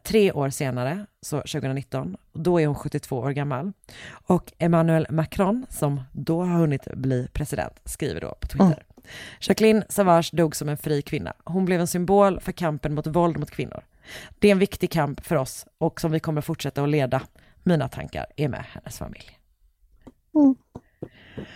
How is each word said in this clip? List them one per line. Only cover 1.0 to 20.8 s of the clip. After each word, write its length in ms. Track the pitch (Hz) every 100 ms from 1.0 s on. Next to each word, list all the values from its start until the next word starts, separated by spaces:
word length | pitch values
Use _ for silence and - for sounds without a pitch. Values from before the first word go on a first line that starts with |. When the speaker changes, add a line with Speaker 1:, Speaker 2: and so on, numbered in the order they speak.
| 208 _
Speaker 1:
så 200 | - 147 -
tjugonitton. 720 | 156 135 135 131 131 160 185 _
Då 280 | - 165 175
är 40 | 151
hon 80 | 139
sjuttiotvå 420 | - 147 - 131
år 120 | 131
gammal. 400 | 143 143 127 185 - _ - -
Och 420 | - - 180 - -
Emmanuel 500 | 170 170 165 165 156
Macron, 560 | 160 151 - 190 240 262
som 320 | - 147 143 131
då 300 | - 147 165
har 160 | 180 175
hunnit 280 | 160 135 -
bli 340 | - 131 127 131
president, 460 | - 151 - - - -
skriver 360 | - 143 80
då 140 | - -
på 80 | -
Twitter: 180 | - 190
Speaker 2:
Mm. 140 | 147 - _ - - - -
Speaker 1:
"Jacqueline 420 | - - 220 220 -
Savage 400 | - 190 170 165
dog 220 | 165 160 -
som 140 | 151
en 80 | 147
fri 240 | 151 147
kvinna. 320 | - 151 85 -
Hon 220 | - 180 185
blev 160 | 180
en 60 | 175
symbol 520 | 175 175 202 202 185
för 120 | -
kampen 420 | - 170 151 156 151
mot 120 | 160
våld 300 | 160 175 147
mot 120 | 147
kvinnor. 320 | - 143 - - _ - - - -
Det 80 | 208
är 40 |
en 80 | 196
viktig 320 | 196 - 180
kamp 340 | 170 143 139 -
för 100 | 156
oss 300 | 131 - - -
och 240 | 160 -
som 100 | 170
vi 80 | 156
kommer 220 | - 151
fortsätta 420 | 143 160 139 143
att 60 | 143
leda. 320 | 151 127 131 - _ _ _
Mina 240 | - 165 123
tankar 360 | - - 76 - -
är 120 | 151
med 140 | - -
hennes 240 | - - -
familj." 420 | - - - - _ _ _ _ _ _ - - _ 311
Speaker 2:
Mm. 200 | 277 254 _ -